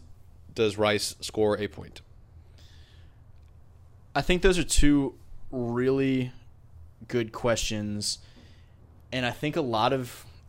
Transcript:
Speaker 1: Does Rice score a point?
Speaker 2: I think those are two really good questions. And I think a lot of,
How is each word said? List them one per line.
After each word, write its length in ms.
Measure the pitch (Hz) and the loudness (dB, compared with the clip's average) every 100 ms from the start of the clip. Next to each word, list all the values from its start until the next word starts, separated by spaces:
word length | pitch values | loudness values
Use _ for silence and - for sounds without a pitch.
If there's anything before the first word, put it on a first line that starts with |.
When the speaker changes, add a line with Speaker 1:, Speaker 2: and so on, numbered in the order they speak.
| - - - - - | -16 -20 -20 -20 -8
Speaker 1:
Does 240 | - 107 98 | 0 0 2
Rice 380 | 104 104 - - | 2 2 -2 -8
score 380 | - 110 107 104 | -6 0 0 0
a 80 | 101 | -4
point? 340 | - - - - - - - - - - - - - - - - - - - - - - - - | -8 -18 -18 -20 -20 -20 -20 -20 -20 -20 -20 -20 -20 -20 -20 -20 -20 -20 -20 -20 -20 -20 -20 -6
Speaker 2:
I 80 | 143 | -2
think 200 | 135 180 | 0 4
those 140 | 190 175 | 4 4
are 40 | |
two 500 | 139 - 147 143 135 - - - - | 2 6 6 6 2 -6 -16 -14 -10
really 800 | 131 117 120 127 135 135 131 127 - - - - - - - - | -6 -4 0 0 2 0 0 -2 -8 -20 -20 -20 -20 -20 -20 -4
good 240 | 120 110 | -4 -4
questions. 840 | - 120 110 - 107 104 104 - - - - - - - - - - - | -2 0 0 -2 -4 -4 -6 -6 -8 -12 -20 -20 -20 -20 -20 -20 -20 -10
And 100 | 127 | -6
I 60 | 123 | -4
think 260 | 117 151 165 | -4 -4 -2
a 60 | |
lot 320 | 131 110 123 | -2 2 2
of, 320 | 135 120 - - - | 0 -4 -14 -20 -20